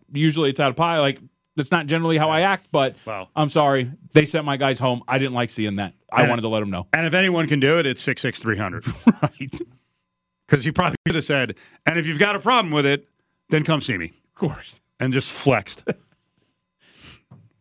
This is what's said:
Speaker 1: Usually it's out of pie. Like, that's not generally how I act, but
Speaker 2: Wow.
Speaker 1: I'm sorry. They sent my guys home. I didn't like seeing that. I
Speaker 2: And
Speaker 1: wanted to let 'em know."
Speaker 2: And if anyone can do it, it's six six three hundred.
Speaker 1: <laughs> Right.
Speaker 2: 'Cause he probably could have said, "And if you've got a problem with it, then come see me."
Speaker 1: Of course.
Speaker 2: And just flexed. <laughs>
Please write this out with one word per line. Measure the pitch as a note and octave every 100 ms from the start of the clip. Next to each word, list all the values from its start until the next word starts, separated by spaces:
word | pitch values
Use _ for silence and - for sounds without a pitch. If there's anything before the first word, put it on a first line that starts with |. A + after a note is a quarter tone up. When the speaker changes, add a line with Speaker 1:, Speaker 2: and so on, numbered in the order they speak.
| _
Speaker 1:
Usually | C#3+ D#3+ D3+ D3
it's | C3+
out | C#3+
of | B2+
pie. | E3+ E3
Like, | C#3 - B2 _ _ -
that's | C3
not | F3 D3
generally | E3 E3 D#3+
how | D#3
I | D#3
act, | F#3+ G3 -
but | D3+ C3 - -
Speaker 2:
Wow. | G#2 F#2 -
Speaker 1:
I'm | D3+
sorry. | D#3 D3 C3+ B2 C#3+ -
They | D3+ D3+
sent | E3 D3
my | C#3
guys | C3+ C3
home. | C3 B2 -
I | C3
didn't | C3+
like | B2 A#2+
seeing | - G#2+ G2+
that. | G2 - _
I | A#2
Speaker 2:
And | B2
Speaker 1:
wanted | A#2
to | A2
let | A2
'em | G2+
know." | F#2 F#2
Speaker 2:
And | D#3 E3
if | F3
anyone | F#3+ E3+ D#3+
can | D3
do | C3+ E3+
it, | C#3+
it's | B2
six | - B2+
six | B2+ A2
three | A2+ G2+
hundred. | G2+ E2+ -
Speaker 1:
<laughs> | - - -
Right. | D3 - C#3 - - _ _ _ _ _ _ _ -
Speaker 2:
'Cause | C#3+
he | B2
probably | - F3 - -
could | D#3+
have |
said, | - C#3+ A#2+ - - _ -
"And | E3
if | D#3+
you've | D3+
got | G3+ G3+
a |
problem | G3 B3+ F#3
with | D3+ C#3
it, | C#3+ - _ _ _ _
then | D#3
come | D3+ D#3
see | B2 G2+
me." | D#2+ - _
Speaker 1:
Of | -
course. | D#3+ - - - _ -
Speaker 2:
And | C3
just | C3 -
flexed. | - - A#2 - - -
<laughs> | - _ _ _ _ _ _ _ _ _ _ - - _ - _ _